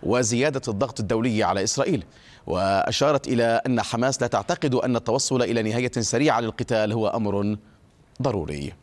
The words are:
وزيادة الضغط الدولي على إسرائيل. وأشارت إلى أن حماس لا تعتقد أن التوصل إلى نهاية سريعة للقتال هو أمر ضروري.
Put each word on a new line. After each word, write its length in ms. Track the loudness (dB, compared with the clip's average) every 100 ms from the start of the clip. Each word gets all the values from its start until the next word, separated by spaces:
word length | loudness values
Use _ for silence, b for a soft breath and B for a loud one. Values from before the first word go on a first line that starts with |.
وزيادة 580 | 0 0 2 2 0 0 -4
الضغط 320 | -2 -4 -4
الدولي 440 | -2 0 2 2
على 200 | 2 2
إسرائيل. 400 | 0 0 0 0 -4 B B B -4
وأشارت 800 | 0 2 2 0 2 2 2 0
إلى 160 | 0
أن 380 | 2 2 0 -2
حماس 400 | 0 0 0 0
لا 60 | 0
تعتقد 480 | 0 -2 -2 0 0
أن 200 | 0 -2
التوصل 460 | 0 -2 0 0
إلى 220 | 0 0
نهاية 280 | 0 -2 -2 -2
سريعة 400 | -2 2 2 2
للقتال 540 | 0 -4 -2 2 2
هو 140 | 2 0
أمر 500 | 0 0 0 0 -2 B B _ _ -20 _
ضروري. 520 | -2 -2 -4 -6 -8 -10